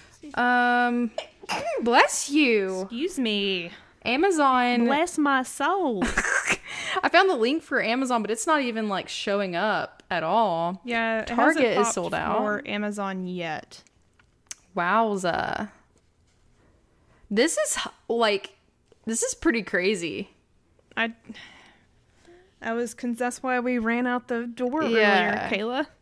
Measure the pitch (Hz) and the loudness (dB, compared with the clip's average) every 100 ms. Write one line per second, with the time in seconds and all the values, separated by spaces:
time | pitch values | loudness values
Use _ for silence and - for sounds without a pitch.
0 | - - 302 233 247 247 247 247 240 240 | -20 -20 -8 -2 2 4 4 2 2 0
1 | 233 - - - - - 622 539 240 254 | -2 -6 -14 -14 -8 -6 -4 -2 4 6
2 | 571 - - 294 269 214 190 185 196 233 | 4 2 0 2 4 4 2 -4 -6 -6
3 | 359 277 226 208 196 185 170 - - _ | -4 -2 -2 0 -2 -4 -6 -14 -20 _
4 | - 262 392 320 277 254 247 240 233 285 | -2 2 2 4 4 4 4 2 2 2
5 | 339 - 285 269 247 - 294 392 311 202 | 0 0 2 2 -2 -2 -2 0 0 0
6 | 220 - - 466 - - - - - 381 | -2 -2 0 -2 -2 -4 -6 -12 -6 -2
7 | 285 339 381 277 226 311 - 254 214 247 | 4 6 6 4 2 0 -2 -2 0 0
8 | 254 240 202 233 330 302 247 220 214 185 | 0 0 -2 -4 0 0 0 -2 -2 -4
9 | - - - 202 196 170 214 175 147 - | -6 -6 -2 0 0 0 0 0 -4 -8
10 | - 175 160 214 214 165 170 190 240 233 | -6 -2 0 2 2 2 -2 -4 -4 -2
11 | 226 226 - 233 262 320 240 185 226 196 | 0 -2 -2 2 2 4 4 4 2 0
12 | 170 165 160 196 214 208 - 208 208 208 | -2 -2 -2 0 0 -2 -4 -6 -4 -6
13 | 196 190 180 180 165 156 - - - _ | -6 -6 -6 -6 -6 -8 -12 -20 -20 _
14 | _ _ _ _ - - _ 185 175 214 | _ _ _ _ -20 -20 _ -4 2 2
15 | 226 196 175 160 - - 208 - _ _ | 2 0 0 -2 -2 -4 -8 -14 _ _
16 | _ _ _ _ _ _ _ _ _ _ | _ _ _ _ _ _ _ _ _ _
17 | _ _ - 202 311 587 605 - - - | _ _ -4 2 2 2 -2 -4 -6 -10
18 | - 233 220 202 - - _ _ _ _ | -4 0 2 2 -4 -18 _ _ _ _
19 | - 226 508 - 330 233 180 185 185 196 | -6 -2 -2 -2 0 0 0 0 2 0
20 | 170 - 190 _ _ _ _ _ _ - | -2 -6 -10 _ _ _ _ _ _ -4
21 | 226 233 - - - - - _ _ _ | -4 -6 -18 -18 -20 -20 -20 _ _ _
22 | _ _ - - _ _ 226 233 240 - | _ _ -20 -20 _ _ -6 -4 -4 -6
23 | 240 233 247 247 262 247 240 247 220 240 | -6 -4 -4 -4 -2 0 0 0 0 0
24 | 247 247 247 233 240 233 247 302 294 226 | 0 -2 -4 -4 -4 -4 -2 0 2 4
25 | 208 190 180 202 208 196 226 262 294 _ | 4 4 2 0 -2 -4 -2 -4 -6 _